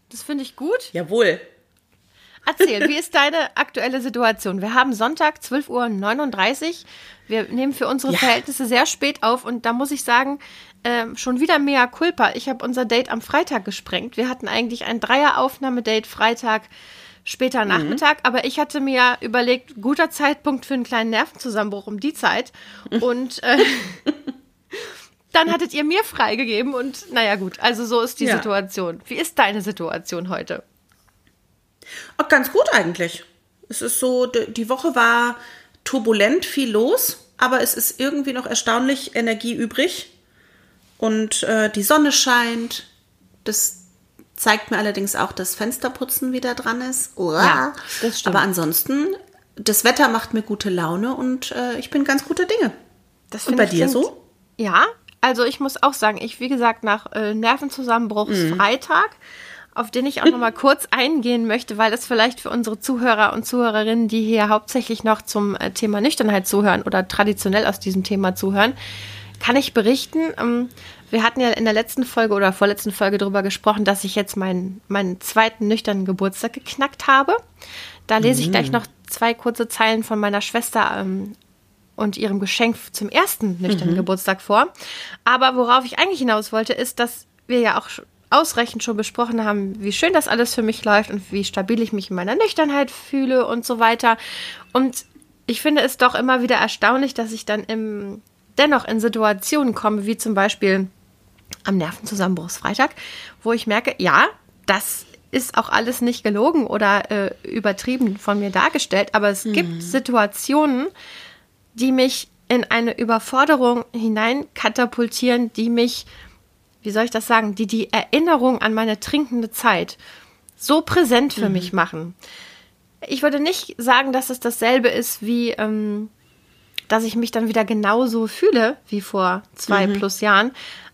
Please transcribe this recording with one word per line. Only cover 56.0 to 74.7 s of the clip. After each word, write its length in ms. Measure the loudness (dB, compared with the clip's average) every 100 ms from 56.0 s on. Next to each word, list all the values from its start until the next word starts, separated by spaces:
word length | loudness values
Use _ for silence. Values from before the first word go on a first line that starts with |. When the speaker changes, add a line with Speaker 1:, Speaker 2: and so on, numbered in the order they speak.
| 0 -2
Speaker 1:
ich, 200 | -8 -8
wie 80 | -4
gesagt, 360 | 0 0 0
nach, 280 | -2 -2 -4
äh, 220 | -6 -4
Nervenzusammenbruchs 960 | 0 0 0 -4 -6 -2 0 0 -2 0 0 2
Speaker 2:
Mhm. 60 | 2
Speaker 1:
Freitag, 540 | 2 0 0 0 0 -4 -20 -20 -20 -20 -10
auf 160 | -8 -4
den 160 | -2 -2
ich 160 | 2
auch 40 | 2
noch 120 | 4
mal 140 | 0
Speaker 2:
<laughs> 0 |
Speaker 1:
kurz 340 | 2 2 2 0
eingehen 560 | 0 2 2 2 0 0
möchte, 320 | -2 -4 0
weil 120 | 0
das 160 | 0 0
vielleicht 340 | 2 2 0
für 100 | -6
unsere 280 | -4 -4 -4
Zuhörer 540 | -4 0 2 4 2
und 120 | 0 -2
Zuhörerinnen, 600 | 0 2 2 2 2 2
die 140 | 0
hier 260 | 2 2 2
hauptsächlich 540 | 2 0 -4 -2 -2
noch 180 | 0 0
zum, 340 | -2 -2 -2 -2
äh, 140 | -4
Thema 280 | -2 -2 2
Nüchternheit 460 | 0 2 2 0 2
zuhören 360 | 2 4 2
oder 240 | 0 -2 0
traditionell 580 | 0 0 0 0 0 0
aus 140 | -2
diesem 240 | -2 -2
Thema 300 | -2 0 0
zuhören, 400 | 0 -2 2 0 -2 -12 -14 -14 -16 -18 -6
kann 160 | 0 2
ich 180 | 2
berichten, 440 | 2 4 2 0 -2 -2 -2
ähm, 320 | -2 -2 -4 -8 -20 -20 -6
wir 120 | -2
hatten 180 | 0 2
ja 100 | 0
in 140 | 2
der 100 | 2
letzten 300 | 2 0 -2
Folge 300 | -2 0 2
oder 180 | 4 2
vorletzten 380 | 4 2 2 -4
Folge 260 | -2 0 2
drüber 240 | 0 0
gesprochen, 420 | -2 0 0 2
dass 180 | 2 0
ich 100 | -2
jetzt 220 | -4 -4 -4
meinen, 440 | -2 -2 -4